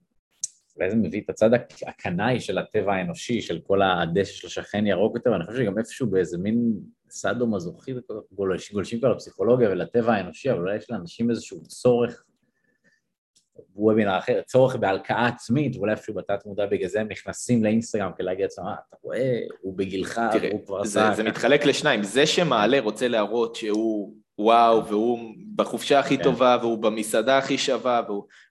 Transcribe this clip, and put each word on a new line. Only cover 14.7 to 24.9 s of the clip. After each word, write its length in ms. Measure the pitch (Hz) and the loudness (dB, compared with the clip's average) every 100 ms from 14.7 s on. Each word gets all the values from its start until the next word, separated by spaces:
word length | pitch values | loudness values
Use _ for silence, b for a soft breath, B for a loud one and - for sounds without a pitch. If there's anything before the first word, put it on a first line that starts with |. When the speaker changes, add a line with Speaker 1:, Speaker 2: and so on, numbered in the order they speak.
| 120 | 4
Speaker 1:
בהלקאה 520 | 98 95 - 107 120 | 0 0 -2 0 0
עצמית, 480 | 117 - 135 143 92 | -2 -2 0 0 -2
ואולי 160 | 101 | -2
איפשהו 220 | 104 - | -2 -4
בתת 320 | 90 87 98 104 | -10 -6 -6 -6
מודע 200 | 98 101 | -6 -2
בגלל 220 | 98 92 | -2 -2
זה 140 | 104 | -2
הם 60 | 107 | -4
נכנסים 560 | - 98 - - 120 | -8 -12 -10 0 2
לאינסטגרם 480 | 107 113 113 107 95 - | 4 2 0 -4 -4 -4
כדי 80 | |
להגיד 180 | 92 95 | -4 -2
לעצמם, 240 | 95 - 92 | -4 -4 -10
"אה, 80 | 85 - | -10 -14
אתה 60 | - | -18
רואה, 380 | - 92 131 117 - - | -8 -2 -2 -2 -6 -10
הוא 160 | 95 92 | -10 -6
בגילך, 440 | 95 95 85 117 113 | -4 -4 -4 -2 0
Speaker 2:
תראה, 180 | 110 - | 0 -2
Speaker 1:
הוא 140 | 104 - | -6 -6
כבר 180 | 95 | -6
Speaker 2:
זה, 160 | 107 107 | -2 2
Speaker 1:
עשה 140 | 107 98 | 2 2
Speaker 2:
זה 60 | |
Speaker 1:
ככה." 80 | 110 | -2
Speaker 2:
מתחלק 340 | - 120 147 143 | 0 2 4 4
לשניים, 380 | 127 151 117 | 2 0 0
זה 220 | 101 120 165 | 0 2 2
שמעלה 540 | - 165 117 104 135 | 2 2 4 4 4
רוצה 280 | 107 107 123 | 0 -2 0
להראות 480 | 117 101 117 113 - | 0 0 0 -2 -2
שהוא 580 | 110 107 113 107 101 - _ - | -2 0 0 -2 -6 -12 _ 0
וואו, 480 | 107 117 117 113 | 4 6 8 4
והוא 320 | - | 2